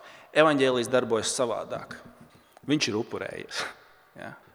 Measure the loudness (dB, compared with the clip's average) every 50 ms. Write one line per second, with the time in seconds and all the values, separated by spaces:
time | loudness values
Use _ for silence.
0 | -20 -20 -20 -20 -14 -2 4 6 6 6 6 4 4 4 4 2 0 2 2 2
1 | 2 2 0 0 0 0 -2 -2 -2 -2 -2 -4 -6 -8 -10 -10 -10 -12 -16 -16
2 | -18 -20 -20 -20 -20 -20 -20 -20 _ _ -20 -12 -4 -2 0 0 0 0 -2 -2
3 | -4 -4 -6 -8 -8 -8 -10 -10 -12 -10 -8 -8 -8 -8 -10 -14 -20 -20 -20 -20
4 | _ _ -20 -16 -16 -16 -16 -18 -20 -20 -16